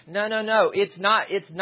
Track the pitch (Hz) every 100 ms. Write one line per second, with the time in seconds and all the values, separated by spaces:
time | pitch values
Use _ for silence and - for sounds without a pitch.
0 | - 190 214 220 214 220 170 190 196 165
1 | 196 220 - 190 - 165